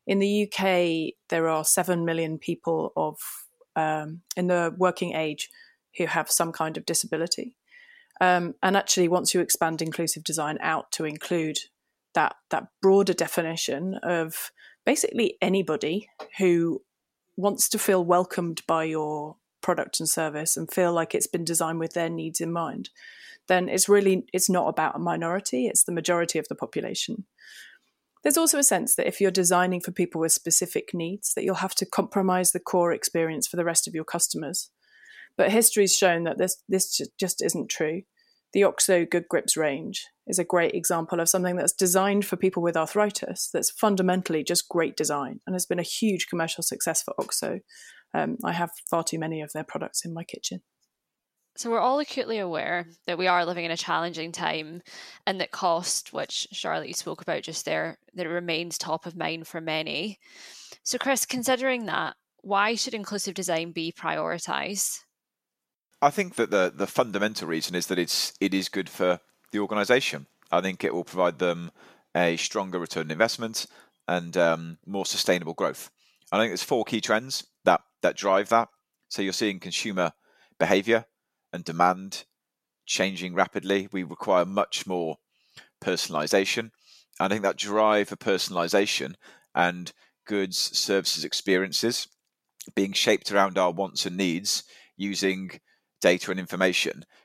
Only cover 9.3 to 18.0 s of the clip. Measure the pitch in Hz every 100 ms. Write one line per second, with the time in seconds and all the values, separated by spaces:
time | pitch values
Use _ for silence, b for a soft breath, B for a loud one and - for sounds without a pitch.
9.3 | 180 170 - 165 160 160 156 160 160 160
10.3 | 156 151 160 160 160 - - 156 151 -
11.3 | 175 156 143 - _ _ _ _ 170 156
12.3 | - - - - - 190 196 190 170 160
13.3 | - 165 165 - 139 185 190 - 170 165
14.3 | - - B B B - 294 - - 233
15.3 | - 185 196 160 151 175 185 - - -
16.3 | - 185 170 170 - _ _ _ _ _
17.3 | - 202 - - 214 - 185